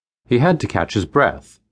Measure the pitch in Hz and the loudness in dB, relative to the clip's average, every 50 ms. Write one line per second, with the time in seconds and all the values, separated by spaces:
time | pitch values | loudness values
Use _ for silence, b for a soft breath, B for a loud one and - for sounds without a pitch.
0 | _ _ _ _ _ _ 123 120 147 185 175 151 - - - 87 82 - - 143 | _ _ _ _ _ _ 0 2 4 2 2 0 -2 -4 -2 -4 -4 -2 -2 -4
1 | 90 - - 143 131 95 - - - - - _ _ _ | -4 -2 0 0 0 0 -2 -6 -14 -20 -20 _ _ _